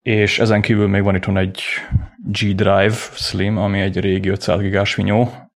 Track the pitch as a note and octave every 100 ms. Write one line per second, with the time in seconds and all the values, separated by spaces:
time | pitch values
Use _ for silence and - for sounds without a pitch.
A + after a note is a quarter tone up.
0 | - A2 G#2 - A2 G#2+ G#2 A2 G#2 G2
1 | G2+ F#2+ F#2+ F#2+ F#2+ F#2+ - - - -
2 | - _ - G2+ G#2 F#2+ G#2 G2 G2 A2
3 | - - - F#2 G2 G#2+ G2+ G2 G2 F#2
4 | G2 F#2+ F#2+ G2 - F2+ G2 G2 G2+ -
5 | G2 G#2 B2 - -